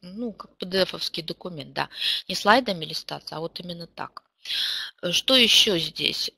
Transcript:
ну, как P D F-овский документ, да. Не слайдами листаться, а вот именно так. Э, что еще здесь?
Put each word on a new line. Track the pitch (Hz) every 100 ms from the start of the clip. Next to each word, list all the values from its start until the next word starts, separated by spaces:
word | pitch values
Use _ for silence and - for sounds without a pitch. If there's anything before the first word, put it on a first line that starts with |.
ну, | 180 202 240
как | 190 - -
P | 180
D | 185
F-овский | 180 170 - -
документ, | 160 - 180 160 139
да. | 143 143 - - - -
Не |
слайдами | 185 202 240 240 175
листаться, | 156 156 - 147 - 156
а |
вот | 165 -
именно | 175 170 165
так. | - 135 - _ _ - - - - - _
Э, | 180
что | 170 -
еще | 262 226 - 226 175
здесь? | 156 - 147 - -